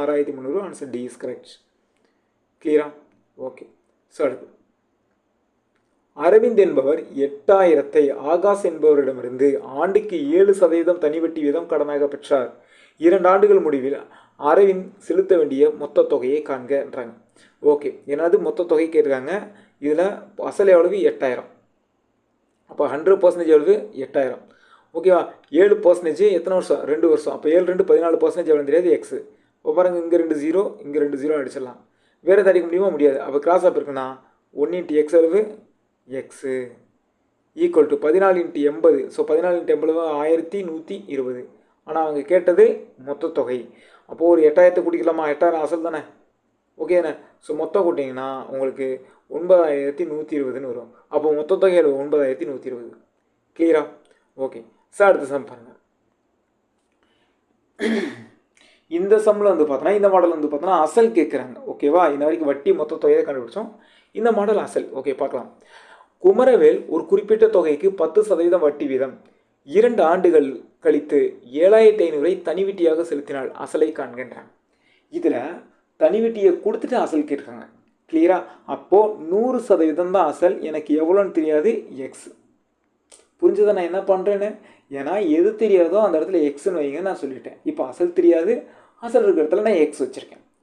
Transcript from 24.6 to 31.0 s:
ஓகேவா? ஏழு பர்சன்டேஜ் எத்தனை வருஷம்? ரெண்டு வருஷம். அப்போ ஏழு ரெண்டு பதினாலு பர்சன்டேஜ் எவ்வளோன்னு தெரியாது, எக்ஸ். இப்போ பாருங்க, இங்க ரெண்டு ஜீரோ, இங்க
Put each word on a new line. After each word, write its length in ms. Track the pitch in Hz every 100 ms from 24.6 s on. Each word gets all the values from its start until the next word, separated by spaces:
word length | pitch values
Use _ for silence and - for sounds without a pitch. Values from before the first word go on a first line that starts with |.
| _ _ _
ஓகேவா? 280 | 160 180 170 - - _ 147
ஏழு 160 | 202 202
பர்சன்டேஜ் 400 | 170 175 165 151 208 175
எத்தனை 180 | 190 185
வருஷம்? 240 | - 143 131
ரெண்டு 140 | 156 165
வருஷம். 220 | 151 147 135
அப்போ 120 | 151
ஏழு 100 | 170 180
ரெண்டு 140 | 180 180
பதினாலு 280 | 156 170 160
பர்சன்டேஜ் 260 | 160 165 156
எவ்வளோன்னு 180 | 147 139
தெரியாது, 180 | 160 175 143
எக்ஸ். 220 | - 123 - _ _ _
இப்போ 160 | - 160
பாருங்க, 220 | 180 175
இங்க 120 | 165 165
ரெண்டு 160 | 165 151
ஜீரோ, 220 | 151 185 214 - 143
இங்க 120 | 147